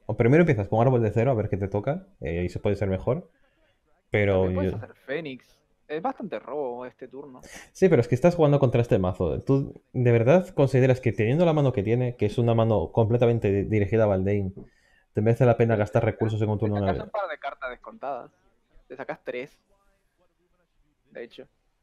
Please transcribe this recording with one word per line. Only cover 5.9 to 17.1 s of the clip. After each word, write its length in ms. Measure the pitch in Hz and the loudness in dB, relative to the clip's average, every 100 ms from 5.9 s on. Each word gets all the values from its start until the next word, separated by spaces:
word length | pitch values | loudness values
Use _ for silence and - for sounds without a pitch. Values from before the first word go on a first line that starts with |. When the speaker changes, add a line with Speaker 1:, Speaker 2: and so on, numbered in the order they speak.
| 151 | -8
Speaker 2:
bastante 360 | 226 269 214 110 | -8 -10 -10 -12
robo 460 | 113 143 131 123 123 | -10 -8 -8 -10 -14
este 220 | - 127 | -18 -20
turno. 320 | 131 143 127 - - - | -18 -20 -20 -20 -20 -20
Speaker 1:
Sí, 160 | - 190 | 0 4
pero 140 | 147 | 4
es 80 | - | 2
que 60 | 123 | 2
estás 200 | 175 170 | 2 4
jugando 240 | 147 143 | 4 4
contra 220 | 127 120 | 4 2
este 180 | 117 110 | 2 2
mazo. 420 | 92 92 87 64 | 0 -2 -2 -2
¿Tú 400 | - 135 139 - _ | 0 0 -2 -10 _
de 180 | 131 120 | -2 2
verdad 360 | 117 113 175 185 | 4 6 4 2
consideras 500 | - 135 127 131 123 | 0 2 4 4 2
que 140 | 117 | 0
teniendo 320 | 104 107 143 175 | 0 0 2 2
la 80 | |
mano 180 | 156 135 | 2 0
que 100 | 104 | 0
tiene, 360 | 98 117 123 120 | 0 0 -2 -2
que 80 | 104 | -2
es 120 | - | 0
una 160 | 117 | 2
mano 380 | 113 113 107 82 | 2 2 2 0
completamente 580 | - 107 120 120 117 107 | 0 2 4 2 2 0
di-, 120 | 98 | 0
dirigida 400 | 95 107 98 113 | 0 0 0 2
a 40 | 107 | 2
Baldain, 460 | 95 95 104 95 - - _ _ _ _ | 2 0 -2 -4 -8 -20 _ _ _ _
te 80 | - | -2
merece 240 | 107 117 123 | 0 2 2
la 100 | 113 | 4
pena 200 | 117 110 | 2 2
Speaker 2:
Pero 40 | |
Speaker 1:
gastar 180 | 104 120 | 0 0
Speaker 2:
te 60 | 110 | -2
Speaker 1:
recursos 340 | - 113 107 | -2 -4 -2
en 80 | 107 | -4
un 80 | 104 | -2
Speaker 2:
te 80 | 107 | -2
Speaker 1:
turno 140 | 104 | -2
Speaker 2:
sacas 180 | 98 - | -2 -4
Speaker 1:
de 60 | |
Speaker 2:
un 60 | |
par 200 | - | -6